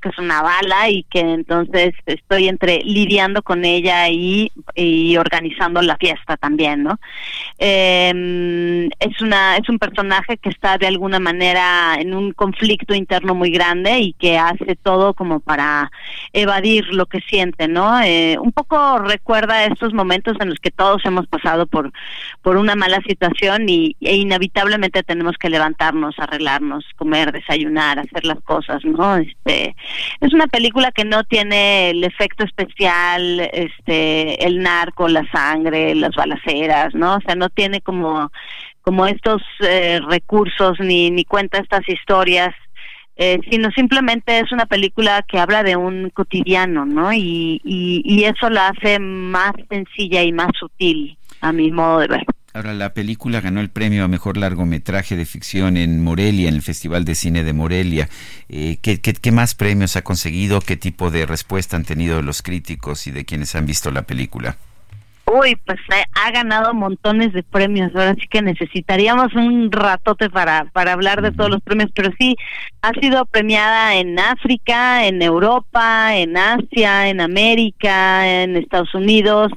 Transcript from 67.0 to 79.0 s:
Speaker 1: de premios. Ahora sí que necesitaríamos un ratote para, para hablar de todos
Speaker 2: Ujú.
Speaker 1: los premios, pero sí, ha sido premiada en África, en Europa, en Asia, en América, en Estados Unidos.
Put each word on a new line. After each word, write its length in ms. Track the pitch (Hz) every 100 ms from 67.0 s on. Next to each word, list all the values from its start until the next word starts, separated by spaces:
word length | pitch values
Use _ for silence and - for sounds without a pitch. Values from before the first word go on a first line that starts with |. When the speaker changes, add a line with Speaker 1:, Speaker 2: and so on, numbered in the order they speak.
| 208 214 226
Speaker 1:
de 100 | 180
premios. 480 | - 202 196 202 180
Ahora 220 | 185 190 196
sí 100 | -
que 140 | 214
necesitaríamos 880 | 202 165 165 185 170 185 214 247 247 233
un 360 | 233 240 226
ratote 560 | 202 202 185 220 202 214
para, 340 | 185 165 156 151
para 220 | 180 180
hablar 280 | 180 196 202
de 80 | 208
todos 180 | - 208
Speaker 2:
Ujú. 40 | 202
Speaker 1:
los 40 |
premios, 300 | - 214 214
pero 160 | - 190 -
sí, 180 | 254 247 - - - -
ha 120 | 220 233
sido 280 | 277 262 254
premiada 640 | 220 214 214 214 226 220
en 240 | 190 180 175
África, 880 | 208 247 247 254 - 233 247 247 208
en 160 | 185
Europa, 920 | 170 165 208 247 - 233 226 226 220 208
en 200 | 170 175
Asia, 720 | 202 240 - 233 208 196 196
en 120 | 190
América, 1200 | 170 190 220 226 220 - 208 190 190 190 185 180
en 140 | 185 175
Estados 400 | - 185 165
Unidos. 560 | 190